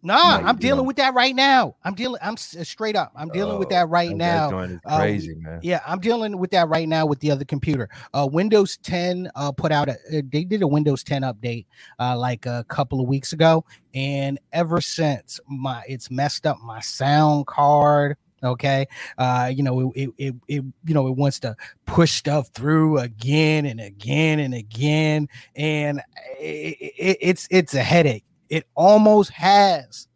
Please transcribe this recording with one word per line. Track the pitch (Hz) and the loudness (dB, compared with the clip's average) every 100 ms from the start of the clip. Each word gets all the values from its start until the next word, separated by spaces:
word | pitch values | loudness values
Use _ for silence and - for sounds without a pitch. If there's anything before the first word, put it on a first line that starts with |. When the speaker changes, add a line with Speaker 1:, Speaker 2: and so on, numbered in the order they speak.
Speaker 1:
Nah, | 170 226 | 2 4
Speaker 2:
Like, | 349 254 175 | 6 6 2
Speaker 1:
I'm | 240 | 0
Speaker 2:
you | |
Speaker 1:
dealing | 226 277 | 2 0
Speaker 2:
know. | |
Speaker 1:
with | 262 277 | 0 0
that | 262 254 | 2 4
right | 254 262 | 2 2
now. | 269 262 180 - | 4 4 2 -4
I'm | 180 196 | -10 -6
dealing, | 254 240 | -6 -6
I'm | 180 | -8
s-, | 220 - 165 165 | -8 -10 -12 -12
straight | - 220 208 | -6 -2 -2
up. | 156 - | -4 -8
I'm | 160 | -8
dealing | 165 202 - | -4 -4 -4
with | 190 | 0
Speaker 2:
Oh, | |
Speaker 1:
that | 185 170 | 0 2
right | 175 175 | 2 0
Speaker 2:
that | 165 | -2
Speaker 1:
now. | 170 170 151 | 0 0 0
Speaker 2:
joint | 95 90 | -2 -6
is | 90 95 | -10 -2
Speaker 1:
Uh, | 151 | 0
Speaker 2:
crazy, | 104 104 - | 0 -2 -6
Speaker 1:
we | 80 | -12
Speaker 2:
man. | - 165 | -12 -10
Speaker 1:
Yeah, | 170 175 - | -4 -4 -4
I'm | 185 | -6
dealing | 190 233 220 202 | -2 -2 -2 -4
with | 180 | 0
that | 190 165 | 2 2
right | 156 160 | 0 0
now | 160 156 | 0 0
with | 147 | 0
the | 147 | 0
other | 139 143 | -2 -2
computer. | 143 - 139 107 - - | -6 -2 -2 -4 -10 -8
Uh, | 135 143 | -4 -2
Windows | 151 208 214 190 - | 0 2 4 2 -2
ten, | - 175 175 180 180 - | -6 -4 -2 -4 -6 -6
uh, | 143 | -6
put | 135 165 | -4 0
out | 151 135 | 0 0
a, | |
uh, | 123 - 156 139 | -4 -6 -6 -2
they | 147 | -4
did | 175 214 | -2 0
a | 175 | 2
Windows | 147 147 135 | 2 2 0
ten | - 143 | -2 -4
update, | 131 107 120 117 98 _ - _ | -4 -6 -8 -8 -12 _ -20 _
uh, | 123 123 | -4 -2
like, | 127 120 - | -4 -4 -6
a | 120 113 | -8 -8
couple | - 139 135 | -6 -4 -2
of | 127 | -2
weeks | 139 - | -2 -4
ago, | 156 160 165 - - _ 135 | 2 4 4 0 -20 _ -6
and | 135 139 139 139 _ | -4 -4 -4 -6 _
ever | 160 170 170 | -4 0 0
since, | - - 156 131 - - _ | -2 -2 -2 -2 -8 -16 _
my, | 135 135 120 110 | -8 -6 -8 -10
it's | 131 - | -14 -10
messed | 127 143 - 156 | -4 -4 -2 -4
up | 131 | -4
my | 113 110 | -8 -12
sound | - - 135 147 151 147 143 | -10 -4 2 4 4 2 0
card. | - 143 147 147 147 143 143 _ _ | 0 4 6 6 4 2 -4 _ _
Okay. | 127 123 143 135 135 - - - | -4 -2 0 0 -2 -8 -16 -4
Uh, | 127 127 127 | 0 0 0
you | 131 | -2
know, | 139 127 127 | -2 0 -2
it, | 131 | -4
it, | 135 - | -8 -6
it, | 139 123 _ | -10 -10 _
it, | 147 135 - 165 | -8 -8 -12 -2
you | |
know, | 151 131 | 0 0
it | 131 | 0
wants | 143 - | 0 0
to | 127 110 - - - | -8 -10 -16 -18 -4
push | - 165 | 2 2
stuff | - - 147 131 | 2 -2 -2 -2
through | - 135 156 156 151 | -6 0 2 4 2
again | 123 107 120 147 156 156 147 | -2 -6 -2 2 4 2 -2
and | 117 | -6
again | 101 101 110 143 160 151 | -12 -12 -4 0 2 0
and | 139 | -2
again. | 123 107 113 147 151 156 151 147 - - - | -6 -10 -4 0 2 2 0 -4 -10 -20 -6
And | 151 151 147 143 - - - - | -4 -2 -4 -6 -10 -20 -18 -14
it, | 151 151 156 147 | -10 -10 -10 -10
it, | 147 - 180 190 | -14 -6 -2 0
it's, | 170 185 - | 0 0 2
it's | 185 170 | 2 2
a | 135 | 0
headache. | 123 170 151 107 _ _ _ | 4 4 4 0 _ _ _
It | 160 - - | -6 -6 4
almost | 175 214 214 214 202 | 6 8 8 6 4
has | - 170 202 202 165 131 - - | 0 4 6 6 4 -4 -20 -20